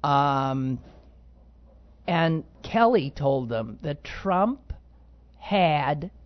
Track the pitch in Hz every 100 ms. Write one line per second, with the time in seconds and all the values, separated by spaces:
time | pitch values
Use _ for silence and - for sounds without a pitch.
0 | 151 139 143 139 135 135 131 127 - -
1 | - - - - - - - - - -
2 | - 170 165 160 - - - 226 233 240
3 | 139 - 139 135 120 113 113 104 156 147
4 | - - 196 180 214 277 - - - -
5 | - - - - - 202 170 151 135 151
6 | 175 -